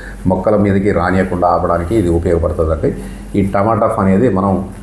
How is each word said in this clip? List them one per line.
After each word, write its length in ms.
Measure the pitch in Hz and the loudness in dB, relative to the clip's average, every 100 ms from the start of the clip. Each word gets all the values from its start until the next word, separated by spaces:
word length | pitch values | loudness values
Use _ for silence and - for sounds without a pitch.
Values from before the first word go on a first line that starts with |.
| - - 90 | -14 -6 -2
మొక్కల 300 | 92 110 104 | 0 2 2
మీదకి 360 | 101 98 101 | 2 2 2
రానియకుండా 560 | 85 87 92 92 87 87 | 0 0 0 0 0 0
ఆపడానికి 460 | 87 87 85 82 | 2 0 -2 0
ఇది 140 | 113 87 | 0 2
ఉపయోగపడుతుందండి. 840 | 82 90 85 82 80 80 78 - - - - - 101 | 0 0 0 0 -2 -2 0 -2 -4 -10 -12 -4 -2
ఈ 80 | 98 | 0
టొమాటోఫ్ 520 | 101 107 110 110 92 | 0 0 2 0 2
అనేది 300 | 95 95 123 | 2 4 2
మనం 400 | 92 98 92 98 - | 2 0 0 -4 -12